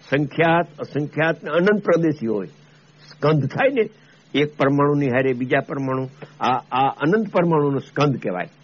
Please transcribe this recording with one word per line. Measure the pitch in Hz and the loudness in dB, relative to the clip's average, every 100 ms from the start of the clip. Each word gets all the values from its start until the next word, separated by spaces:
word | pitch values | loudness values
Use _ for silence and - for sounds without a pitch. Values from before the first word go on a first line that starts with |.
સંખ્યાત, | - 139 147 - 165 165 170 - | -2 -2 -2 0 2 2 0 -6
અસંખ્યાત | 123 135 147 - 160 160 | -8 -6 -6 -2 -2 -2
ને | 160 | -2
અનંત | 156 185 208 | 0 2 2
પ્રદેશી | - 170 165 147 113 | 2 2 2 -2 -4
હોય. | 107 90 - - - _ _ | -4 -6 -14 -20 -20 _ _
સ્કંધ | - - 151 156 131 | -20 -2 0 2 0
થાય | - 269 | 0 0
ને | 277 214 - - - _ | 0 -2 -4 -20 -20 _
એક | 135 147 - | -2 -2 0
પરમાણુની | 139 143 143 147 143 | 0 2 2 2 0
હારે | 123 131 | 2 0
બીજા | 123 127 139 135 | 0 0 -2 -2
પરમાણુ, | 139 135 131 131 - - - | -6 -4 -4 -6 -10 -20 -6
આ, | 113 123 - | -2 -2 -2
આ | 127 135 113 | 0 0 0
અનંત | 143 208 214 | 0 0 0
પરમાણુનો | 185 170 160 147 139 | 0 2 2 0 -2
સ્કંધ | - - 147 123 | -6 -2 0 0
કહેવાય. | 107 90 87 _ | -4 -6 -8 _